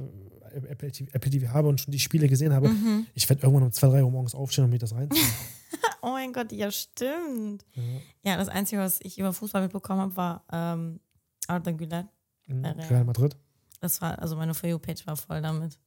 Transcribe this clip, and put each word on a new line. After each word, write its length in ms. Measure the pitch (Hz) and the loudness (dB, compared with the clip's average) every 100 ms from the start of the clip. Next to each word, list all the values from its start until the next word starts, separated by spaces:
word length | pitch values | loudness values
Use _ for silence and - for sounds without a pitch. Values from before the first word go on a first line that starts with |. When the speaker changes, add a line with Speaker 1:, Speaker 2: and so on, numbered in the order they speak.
| 135 98 98 - 107 143 139 | -12 -14 -20 -20 -16 -12 -12
Speaker 1:
Apple 220 | 143 143 | -10 -10
T 140 | - 135 | -10 -6
V, 60 | |
Apple 160 | 131 135 | -4 0
T 80 | 139 | 0
V 140 | 120 | 2
habe 140 | 143 151 | 2 4
und 120 | 143 | 2
schon 120 | 139 | 0
die 80 | 139 | -2
Spiele 280 | - 160 147 | 2 4 6
gesehen 240 | 135 156 | 6 4
habe, 160 | 139 143 | 6 6
Speaker 2:
Mhm. 360 | 220 220 214 226 | 4 4 2 0
Speaker 1:
ich 160 | - - | 0 2
werd 140 | 135 | 4
irgendwann 200 | 131 139 | 6 6
um 80 | 127 | 6
zwei, 160 | - 135 | 6 6
drei 140 | 135 | 8
Uhr 60 | 127 | 6
morgens 220 | 127 123 | 2 -4
aufstehen 300 | 131 139 139 123 | -4 -2 4 4
und 60 | |
mir 80 | 120 | 4
das 140 | 117 | 0
reinziehen. 320 | 113 143 294 285 | -4 -2 2 0
Speaker 2:
<laughs> 760 | - - - - - 440 - | 0 -8 -16 -18 -4 -2 -2
Oh 100 | 247 | -6
mein 200 | 262 262 | -4 -4
Gott, 200 | 247 226 | -6 -6
ja, 200 | 208 208 | -4 -4
stimmt. 960 | - - - 247 320 330 240 214 202 _ | -4 -8 -6 -4 -4 -4 -6 -6 -8 _
Speaker 1:
Ja. 100 | 123 120 131 - _ 196 | -8 -6 -8 -12 _ -4
Speaker 2:
Ja, 60 | 175 | -2
das 100 | 190 | -2
Einzige, 340 | 190 196 202 | -4 -4 -2
was 180 | 190 - | -2 -4
ich 180 | 190 - | -6 -6
über 140 | 190 | -4
Fußball 280 | 180 214 196 | -4 -4 -2
mitbekommen 400 | 185 196 - 190 | -2 -4 -4 -2
hab, 140 | 190 185 | -2 -2
war, 280 | 175 165 - | -4 -6 -8
ähm, 480 | 170 170 170 165 165 _ _ _ _ - | -6 -4 -4 -6 -10 _ _ _ _ -4
Arda 240 | 175 170 | -4 -4
Güler. 360 | 160 160 170 196 _ _ _ - | -6 -6 -8 -8 _ _ _ -8
Speaker 1:
Mhm. 140 | 131 | -6
Speaker 2:
Bei 100 | 160 | -4
Real. 160 | 160 160 | -6 0
Speaker 1:
Real 160 | 123 120 | 2 4
Madrid. 320 | 117 143 - _ _ _ - | 2 0 0 _ _ _ -8
Speaker 2:
Das 200 | 175 - | -6 -4
war, 160 | 165 - | -4 -6
also 160 | 165 156 | -6 -4
meine 180 | 160 | -4
For 160 | 156 170 | -4 -4
You-Page 360 | 165 - 160 - | -4 -6 -10 -8
war 100 | 151 | -10
voll 240 | - 156 | -8 -6
damit. 360 | 156 156 160 - | -4 -4 -6 -10